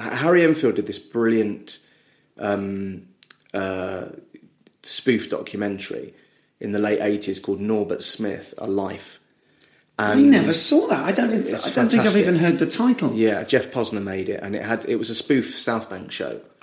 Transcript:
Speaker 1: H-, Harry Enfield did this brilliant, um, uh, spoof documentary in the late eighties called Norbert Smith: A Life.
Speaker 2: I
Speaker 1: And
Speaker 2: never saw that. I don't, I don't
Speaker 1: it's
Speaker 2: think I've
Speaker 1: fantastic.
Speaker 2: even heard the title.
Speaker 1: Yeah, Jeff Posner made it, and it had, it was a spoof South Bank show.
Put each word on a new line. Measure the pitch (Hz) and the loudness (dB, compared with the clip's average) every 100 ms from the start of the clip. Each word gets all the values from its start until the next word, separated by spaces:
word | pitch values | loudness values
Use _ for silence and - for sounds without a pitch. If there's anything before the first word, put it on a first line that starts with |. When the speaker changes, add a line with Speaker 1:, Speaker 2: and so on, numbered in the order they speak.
Speaker 1:
H-, | 110 127 | -6 -2
Harry | 160 175 | 4 6
Enfield | 165 156 123 104 | 6 4 2 0
did | 101 | -2
this | - | -6
brilliant, | - 117 113 113 107 - - - _ _ _ _ _ - | -6 0 2 2 2 -4 -12 -18 _ _ _ _ _ -8
um, | 104 101 98 98 98 92 - _ _ _ _ | -4 -2 -2 -6 -8 -10 -16 _ _ _ _
uh, | 98 95 92 92 92 - - - - - _ _ _ | -6 -6 -4 -6 -8 -10 -14 -20 -20 -20 _ _ _
spoof | - - 131 110 - | -10 -4 0 0 0
documentary | - - 104 104 98 - - - - _ _ _ - | -8 -6 -6 -4 -6 -8 -10 -12 -16 _ _ _ -12
in | 104 | -4
the | 104 | -2
late | 107 104 | 0 0
eighties | 104 104 95 95 | 0 -2 -2 -6
called | - 98 | -4 -4
Norbert | 104 107 98 - | 0 0 -2 -4
Smith: | - - 104 87 - - | -6 -6 -6 -6 -10 -10
A | 110 | -4
Life. | 98 95 90 - - _ _ _ _ _ _ _ - | -4 -4 -8 -16 -20 _ _ _ _ _ _ _ -2
Speaker 2:
I | 104 | 2
Speaker 1:
And | 269 285 | 6 8
Speaker 2:
never | 196 - - | 8 6 2
saw | - 294 - | 4 4 2
that. | - 185 | 0 0
I | |
don't, | - 240 | 0 0
I | |
don't | 220 - | 0 -2
Speaker 1:
it's | - - | -2 -2
Speaker 2:
think | 254 | 2
I've | 233 | 4
Speaker 1:
fantastic. | 226 214 202 | 4 4 4
Speaker 2:
even | 180 170 | 4 4
heard | 170 139 | 4 2
the | 160 | 0
title. | - 247 240 143 | 2 2 2 0
Speaker 1:
Yeah, | 113 110 98 | 2 2 2
Jeff | - 127 - | 2 0 0
Posner | 127 107 107 | -4 -4 -4
made | 98 95 95 | -4 -4 -4
it, | - | -6
and | 101 104 | -6 -6
it | |
had, | 107 113 - | -2 -4 -2
it | 113 | -2
was | 113 | -2
a | 113 | -4
spoof | - 135 - - | 0 0 0 -6
South | - 113 - | -4 -4 -6
Bank | 95 - | -12 -10
show. | - 69 - - - | -8 -8 -8 -14 -4